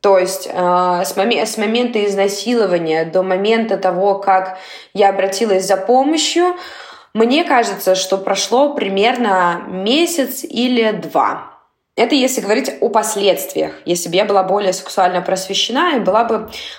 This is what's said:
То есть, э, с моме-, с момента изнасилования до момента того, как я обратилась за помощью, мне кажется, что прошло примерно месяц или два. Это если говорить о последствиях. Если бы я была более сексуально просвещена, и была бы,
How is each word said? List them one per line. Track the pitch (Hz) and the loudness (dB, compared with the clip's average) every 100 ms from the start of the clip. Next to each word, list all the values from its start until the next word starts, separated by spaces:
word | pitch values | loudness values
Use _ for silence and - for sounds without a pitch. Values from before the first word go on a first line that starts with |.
То | 202 190 | 4 4
есть, | 185 - - | 2 -4 -6
э, | 180 180 180 180 175 | -2 2 2 2 0
с | 185 196 | -2 -2
моме-, | 220 226 | 0 0
с | 220 220 | -2 -2
момента | 208 240 240 226 202 | -2 0 0 0 0
изнасилования | 196 196 202 233 240 190 175 160 160 | 0 0 -2 -2 0 2 0 0 -2
до | 165 185 | 0 0
момента | 185 185 208 226 226 190 | 0 0 2 0 0 0
того, | 185 175 202 | 0 2 0
как | 190 190 185 185 - - - - | 2 2 2 0 -8 -16 -20 -8
я | 196 196 | 2 2
обратилась | 196 190 196 226 190 185 | 2 -2 0 0 0 2
за | 190 | 0
помощью, | - 254 277 311 - 339 359 349 - - - - _ | 2 2 4 0 0 2 0 -2 -10 -18 -20 -20 _
мне | 214 233 294 | 0 2 2
кажется, | 330 254 208 185 185 190 | 2 2 0 -2 0 0
что | - 196 | 0 -2
прошло | - 190 - 240 294 | -2 -4 0 2 2
примерно | 294 196 196 226 240 220 185 175 170 - | 0 -2 0 0 2 0 2 2 -2 -6
месяц | 185 202 294 339 311 247 - | -6 0 0 0 0 -4 -6
или | - 226 247 240 220 | -8 -2 0 2 0
два. | 180 165 151 107 - - - _ _ _ - | -2 -2 0 0 -2 -12 -20 _ _ _ -2
Это | 240 | 2
если | 277 254 240 | 2 2 -2
говорить | 190 233 262 - | 0 0 -2 -2
о | 226 | 0
последствиях. | 226 - 202 196 170 - - 156 - | 0 -2 0 0 0 -2 -4 -6 -6
Если | - 175 175 | -4 -4 0
бы | 180 | 0
я | |
была | 208 196 | 2 2
более | 185 202 196 | 2 0 0
сексуально | 185 - - 180 180 | -4 -4 0 0 0
просвещена, | 180 185 - 190 - 262 349 262 | -2 -4 -2 -4 -2 0 0 0
и | |
была | 185 214 | 2 2
бы, | 233 214 220 - - | 2 -2 -6 -14 -16